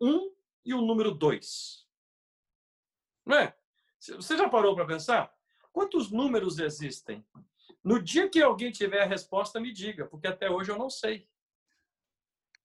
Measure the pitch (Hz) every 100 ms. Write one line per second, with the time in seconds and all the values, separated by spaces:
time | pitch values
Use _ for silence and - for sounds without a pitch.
0 | 240 330 381 - _ _ - 254 226 226
1 | 214 151 151 107 - - - - _ _
2 | _ _ _ _ _ _ _ _ _ _
3 | _ _ - 285 - - _ _ _ _
4 | - - - 320 392 226 202 170 160 160
5 | 190 226 - _ _ _ _ 330 403 349
6 | 202 214 277 226 190 156 156 151 147 -
7 | - 107 - - - _ _ _ 185 233
8 | 165 302 392 330 285 202 240 - 196 202
9 | 190 190 - 190 214 226 240 202 208 190
10 | - 156 185 185 196 180 190 208 262 -
11 | 220 214 - _ _ _ _ _ _ _
12 | _ _ _ _ _ _